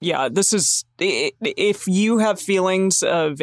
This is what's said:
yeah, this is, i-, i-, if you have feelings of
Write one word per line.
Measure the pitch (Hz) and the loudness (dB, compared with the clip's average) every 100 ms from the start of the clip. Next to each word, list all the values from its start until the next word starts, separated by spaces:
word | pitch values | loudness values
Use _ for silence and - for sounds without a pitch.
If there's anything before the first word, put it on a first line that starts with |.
yeah, | 170 143 135 | -4 -2 0
this | 143 196 | 0 2
is, | 208 139 - - - | 2 0 -2 -4 -4
i-, | 185 120 147 - | -2 0 -2 -4
i-, | 226 - | -6 0
if | 208 196 190 | 0 0 0
you | 185 214 226 | 0 2 2
have | 220 208 | 0 -2
feelings | - 190 185 190 190 - | -2 0 2 2 2 0
of | - 170 156 139 | 0 0 0 -2